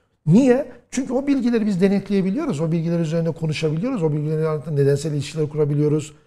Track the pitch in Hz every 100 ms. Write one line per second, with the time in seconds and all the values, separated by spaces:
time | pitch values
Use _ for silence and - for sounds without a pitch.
0 | _ _ 151 202 269 247 302 - _ 247
1 | 269 254 285 269 233 233 208 175 190 196
2 | 196 196 190 233 320 147 160 170 165 170
3 | 156 165 165 151 160 143 156 160 247 240
4 | 160 151 151 156 160 156 160 143 139 143
5 | 156 147 - 160 147 151 147 147 151 151
6 | - -